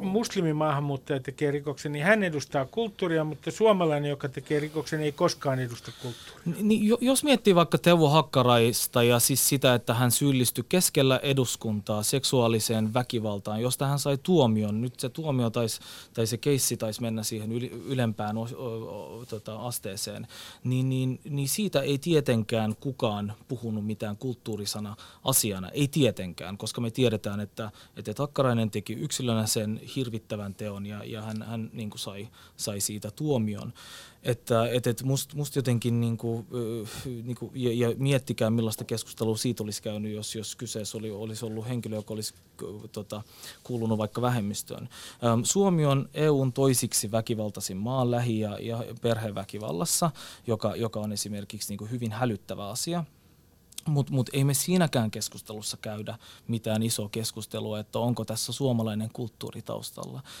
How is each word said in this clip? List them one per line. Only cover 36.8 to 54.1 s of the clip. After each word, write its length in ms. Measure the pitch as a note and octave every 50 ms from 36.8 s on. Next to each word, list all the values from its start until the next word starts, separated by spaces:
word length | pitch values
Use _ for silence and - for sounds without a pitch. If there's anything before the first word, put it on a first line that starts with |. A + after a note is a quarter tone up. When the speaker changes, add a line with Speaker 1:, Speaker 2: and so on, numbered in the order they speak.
| G#2 A#2 - - - C3+ B2 A#2 A2+
Speaker 2:
niinku, 280 | B2+ A#2+ - A#2+ G2+ -
ja, 180 | C3+ B2 A#2+
ja 220 | A2+ A#2+ A#2+ A#2 A2+ -
miettikää 520 | C3+ C#3 C#3 B2 - - A2+ - A#2 A2
millaista 340 | A2+ A#2 A2+ A2 G#2+ - A#2
keskustelua 520 | - A#2 G#2+ - - - - A2+ A2 A2
siitä 260 | G#2+ - B2+ A2+ -
olisi 200 | G#2+ G#2 G2 -
käynyt, 300 | - A2+ G#2 G#2 G#2+ G#2+
jos, 220 | G#2+ G#2+ G#2 - -
jos 220 | A2 G#2 - -
kyseessä 420 | - B2 G#2+ - A2 G#2 - - A2
oli, 120 | A2 A2
olisi 340 | G2+ G2+ A2+ A2 A2 G#2+ A#2
ollut 240 | A2 A2 A2+ A2 B2
henkilö, 280 | B2+ A#2 G#2+ A2 G#2+
joka 180 | G#2+ G2+ - A2
olisi, 200 | A2 G#2 - - - _ _ _ -
ö, 260 | - E2 G2+ G#2+ - -
tota, 300 | - G#2+ - - - G#2+ - - - - - - - - -
kuulunut 340 | - B2 A#2 A2+ A2 A2+ G#2+
vaikka 240 | G#2+ G#2 - B2
vähemmistöön. 640 | B2 B2 B2 A#2 G2+ G2+ G#2 - - - - - A2+ - - - - - - - A#2+
Äm, 200 | A#2 A2+ A#2 A#2+
Suomi 420 | - - G3 G3 G3 F3 D#3+ D3+
on 220 | C#3+ C3+ C#3 - - -
E 140 | D#3 D3+ D#3
U:n 220 | D3 C3+ C3+ B2+
toisiksi 600 | B2 C#3 C3+ C3+ B2+ - B2 A2 - - - G2+
väkivaltaisin 640 | A2 A2+ A2 - A2+ A2 G#2+ G#2 - G#2 - - F#2+
maa 340 | F#2 G#2+ B2 C3 C3 B2 A#2+
lähi- 300 | A#2+ A#2+ B2 B2 A2 A2
ja, 180 | G#2+ G#2 G2+ G2
ja 240 | - A2+ A#2 A#2 A2+ - A#2 A#2
perheväkivallassa, 1080 | - A#2 A2+ A2 A2+ G#2 G2+ G2 G#2 - - G#2 G#2+ C3 D#3+ E3+ E3+ - - - F3 D#3+ - - - - - - -
joka, 300 | A#2+ A2 - - G#2 E2+
joka 240 | F#2 A#2 A2 - G#2+
on 120 | G#2+ G#2+
esimerkiksi 560 | G#2 G#2 - G#2 G#2+ G2+ G2+ - - G2+ - -
niinku 180 | G2+ G2 G#2
hyvin 260 | G#2+ B2+ A#2+ A#2+ A2
hälyttävä 560 | G#2+ A2+ B2+ A#2+ G#2 - - - F#2+ G2 G2+ G2
asia. 360 | A2 - - E3+ E3+ F3 D#3 - _ _ _ _ _ _ _ _ _ _ _ - - - -
Mut, 240 | D#3+ D3 C#3+ B2 -